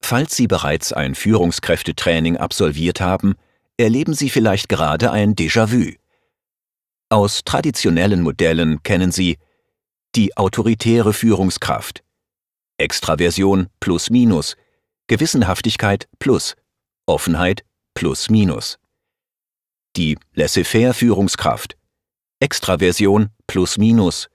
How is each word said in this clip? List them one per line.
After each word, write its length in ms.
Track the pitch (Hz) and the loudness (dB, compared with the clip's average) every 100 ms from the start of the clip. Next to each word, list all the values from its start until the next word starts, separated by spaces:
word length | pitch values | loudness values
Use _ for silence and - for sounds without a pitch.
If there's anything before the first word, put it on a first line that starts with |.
Falls 340 | - 120 156 - | -2 -2 -2 -2
Sie 100 | 123 | 0
bereits 460 | 87 71 78 - | 0 0 -4 -4
ein 220 | - 69 | -4 -4
Führungskräftetraining 1200 | 67 101 110 87 - - 82 - 80 - 82 80 85 | -4 0 2 2 -2 -2 -2 -2 -4 0 2 2 0
absolviert 640 | 78 - 85 73 82 - | -4 0 -2 0 -2 -2
haben, 340 | 90 92 101 98 _ _ _ _ | -2 0 0 -2 _ _ _ _
erleben 380 | 113 117 160 | 2 2 -2
Sie 140 | 147 139 | -2 -2
vielleicht 400 | 131 110 98 - | 0 2 0 -2
gerade 420 | 98 78 78 113 | -2 0 0 0
ein 240 | 107 104 | 2 0
Déjà-vu. 600 | 104 80 113 110 123 92 - _ _ _ _ _ _ _ _ _ _ _ | 0 0 0 2 0 -2 -6 _ _ _ _ _ _ _ _ _ _ _
Aus 360 | 110 101 - | 2 2 -2
traditionellen 760 | - 135 147 - 107 85 95 98 | -4 -2 -2 -2 0 2 2 2
Modellen 640 | 82 69 82 82 82 76 | 0 0 0 2 0 -2
kennen 280 | - 95 92 | -2 0 0
Sie 280 | 87 92 78 _ _ _ _ _ _ _ | 0 -2 -2 _ _ _ _ _ _ _
die 220 | - 101 - | 0 0 2
autoritäre 760 | 98 - 107 110 113 117 107 | -2 0 0 0 2 2 2
Führungskraft, 920 | 104 113 98 95 - - 60 - - _ _ _ _ _ _ _ _ | 2 2 2 0 -2 -6 -6 -6 -18 _ _ _ _ _ _ _ _
Extraversion 920 | 76 - - 80 87 85 95 98 92 _ | -4 -2 -2 0 0 2 2 2 -2 _
plus 300 | - 85 - | -2 -2 0
minus, 460 | 120 120 85 73 - _ _ _ _ _ | 2 4 2 -2 -10 _ _ _ _ _
Gewissenhaftigkeit 1000 | 110 160 139 95 92 117 - 104 101 - _ | 0 0 0 0 0 -2 -2 -2 -2 -4 _
plus, 360 | - 104 - - _ _ _ _ - | 0 0 0 -12 _ _ _ _ -4
Offenheit 580 | 82 - 80 90 104 _ _ _ | -2 0 0 0 -2 _ _ _
plus 340 | - - - - | -6 -4 -4 0
minus. 500 | 110 101 62 - - _ _ _ _ _ _ _ _ _ _ _ - | 2 2 -2 -8 -14 _ _ _ _ _ _ _ _ _ _ _ -4
Die 220 | 80 73 _ | -4 -4 _
Laissez-faire-Führungskraft, 1400 | - 73 - 87 110 123 123 120 95 98 - 85 55 - - _ _ _ _ _ _ | -4 0 0 0 2 2 2 2 2 0 0 -2 -4 -8 -18 _ _ _ _ _ _
Extraversion 920 | 139 - - 90 90 87 101 104 104 _ - | -4 -4 -2 0 2 2 2 2 0 _ -6
plus 320 | 95 90 - | -2 -2 0
minus 500 | 107 113 92 - - | 2 4 2 -2 -12